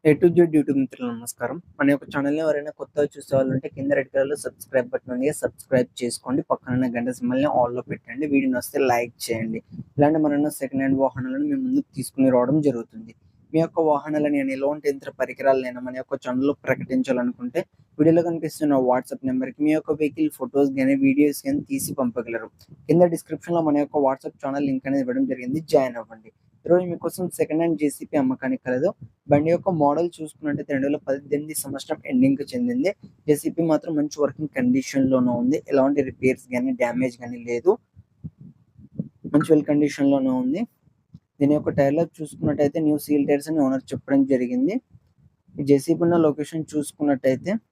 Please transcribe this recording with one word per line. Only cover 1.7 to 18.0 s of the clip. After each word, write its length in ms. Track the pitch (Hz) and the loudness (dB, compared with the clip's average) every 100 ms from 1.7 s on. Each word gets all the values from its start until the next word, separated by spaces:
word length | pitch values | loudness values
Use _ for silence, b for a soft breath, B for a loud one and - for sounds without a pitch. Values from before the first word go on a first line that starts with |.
మన 120 | - 139 | -2 0
యొక్క 160 | 143 - | 0 -2
ఛానల్‌ని 340 | 147 139 151 | -4 -2 0
ఎవరైనా 320 | 160 147 147 | 0 -2 -4
కొత్తగా 340 | - 139 147 147 | -12 -8 -2 -2
చూసే 260 | 143 - | -4 -2
వాళ్ళు 180 | 135 131 | 0 2
ఉంటే 160 | 127 151 | -2 -6
కింద 220 | - 139 | -8 -2
రెడ్ 180 | 139 131 | -2 0
కలర్‌లో 260 | 135 135 147 | -2 -2 -2
సబ్స్క్రైబ్ 520 | 127 _ - 131 123 | -8 _ -2 -2 -2
బటన్ 240 | 127 127 | -6 -6
ఉంది, 180 | 123 139 | -2 -2
సబ్స్క్రైబ్ 560 | 151 - - - 127 123 - | -2 -6 -8 0 0 0 -4
చేసుకోండి. 460 | 120 - 127 139 | -6 -6 -4 -4
పక్కనున్న 460 | 165 131 135 127 127 | -2 -4 -2 -2 0
గంట 200 | 120 120 | -2 -4
సింబల్‌ని 380 | 123 123 127 139 | -4 -2 0 0
all-లో 300 | 127 120 123 | 2 0 -2
పెట్టండి. 420 | - 110 - 120 147 | -8 -12 -10 -8 0
వీడియో 240 | 139 135 | 0 2
నచ్చితే 280 | 123 - 143 | -2 -4 0
లైక్ 300 | 135 120 120 _ | 2 2 -2 _
చేయండి. 400 | - 113 113 110 _ - - | -6 -4 -4 -8 _ -16 -10
ఇలాంటి 300 | - 143 160 | 2 2 4
మరెన్నో 300 | 151 143 151 | 2 0 -2
సెకండ్ 320 | - 135 135 | -4 -6 -2
హ్యాండ్ 180 | 135 135 | 0 2
వాహనాలను 460 | 135 127 127 135 147 | 0 -2 -6 -4 -4
మీ 100 | 139 | -2
ముందుకు 320 | 127 135 - | -2 -2 -4
తీసుకుని 380 | - 127 - 131 | -10 -10 2 4
రావడం 280 | 127 123 156 | 4 4 2
జరుగుతుంది. 520 | 147 120 113 110 - - _ _ _ | 2 -2 -8 -16 -18 -20 _ _ _
మీ 60 | 160 | 0
యొక్క 200 | 160 170 | 0 2
వాహనాలని 560 | 160 143 151 151 147 143 | 2 2 0 -2 0 0
and 140 | 135 | -2
ఎలాంటి 340 | 135 139 151 143 | -2 -2 -2 -4
యంత్ర 220 | 139 135 - | -4 -10 -6
పరికరాలైనా 640 | 127 123 135 131 127 123 | -6 0 2 2 0 -8
మన 140 | 127 131 | -10 -10
యొక్క 180 | 131 135 | -8 -8
ఛానల్‌లో 380 | 127 127 139 143 | -4 0 0 -2
ప్రకటించాలనుకుంటే 1000 | 135 131 - 131 127 123 123 123 123 156 196 _ _ | -2 -2 0 -2 0 -2 -2 -6 -6 -6 -6 _ _
వీడియోలో 240 | - | 2